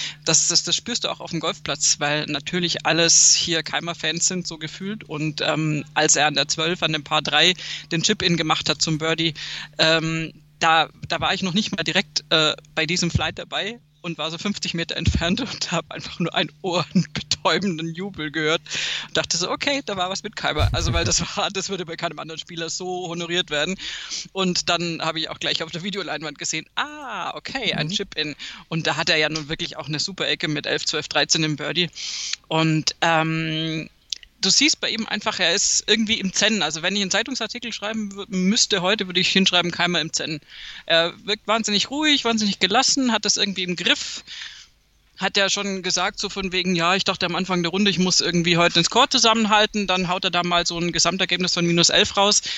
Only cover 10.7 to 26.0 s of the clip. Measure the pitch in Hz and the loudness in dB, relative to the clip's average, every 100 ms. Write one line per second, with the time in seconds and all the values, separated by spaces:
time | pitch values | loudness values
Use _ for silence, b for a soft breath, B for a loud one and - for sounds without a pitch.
10.7 | 160 143 - - 165 156 190 190 180 - | 4 2 -4 -6 -2 -2 0 0 -2 -2
11.7 | - 156 180 - - - 160 156 156 - | -2 0 0 0 -6 0 2 2 0 -6
12.7 | - 156 180 170 - 160 - 170 147 190 | -4 -2 0 0 0 -2 -6 -8 -6 -6
13.7 | 240 _ _ 175 156 156 165 208 - - | -8 _ _ -10 -6 -6 -4 -4 -4 -4
14.7 | 165 165 - 165 - 170 202 269 - - | -4 -4 0 2 2 2 0 -2 -6 -2
15.7 | 170 - - - - 165 180 - - 190 | -2 -4 -12 -12 -4 -2 0 -2 -4 -2
16.7 | 170 - 196 - - - - 190 165 196 | -2 2 0 0 -4 -4 -2 2 2 0
17.7 | 156 165 165 202 156 151 160 156 170 - | -4 -6 -6 -8 -6 -6 0 0 0 -2
18.7 | B B B B 160 - 170 180 285 294 | B B B B -2 -2 -2 -2 0 0
19.7 | 277 269 190 180 190 214 - 143 147 - | 0 -2 -4 -4 -4 -8 -4 -2 2 2
20.7 | 170 165 170 175 165 170 - 175 196 185 | 2 0 0 2 0 -2 -2 -2 -2 -6
21.7 | 190 170 165 170 151 151 160 - 170 165 | -6 -8 -6 -6 -6 -12 -12 -10 -8 -6
22.7 | - 180 180 170 170 170 175 175 147 156 | -6 -6 -6 -6 -6 -2 -2 0 0 -2
23.7 | 190 B B B B B 190 185 175 - | -4 B B B B B 0 0 2 0
24.7 | 170 170 165 160 160 156 - 165 - 165 | 0 0 -2 -4 -4 -6 -4 -2 -2 -4
25.7 | 165 196 190 | -6 -6 -6